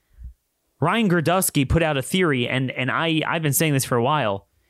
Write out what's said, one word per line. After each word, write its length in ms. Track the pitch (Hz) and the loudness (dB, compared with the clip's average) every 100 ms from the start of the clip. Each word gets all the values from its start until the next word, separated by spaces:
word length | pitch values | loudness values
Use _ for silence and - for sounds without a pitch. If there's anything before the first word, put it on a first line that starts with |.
| _ - - - _ _ _ - | _ -20 -20 -20 _ _ _ -4
Ryan 280 | 156 220 214 | 0 2 2
Girdusky 600 | 170 151 185 180 151 127 | 2 2 0 0 0 2
put 140 | 160 | 2
out 140 | 160 139 | 2 -2
a 40 | |
theory, 480 | - 190 180 131 120 | -2 0 2 2 0
and, 220 | 127 131 | -2 -2
and 180 | - 127 | -4 -4
I, 320 | 117 165 160 - | -2 0 -2 -2
I've 160 | 165 | -2
been 100 | 156 | 0
saying 200 | 131 160 | 0 2
this 120 | 135 - | 0 0
for 100 | 120 | 0
a 80 | |
while, 440 | 123 151 113 98 - _ | 2 0 0 -4 -8 _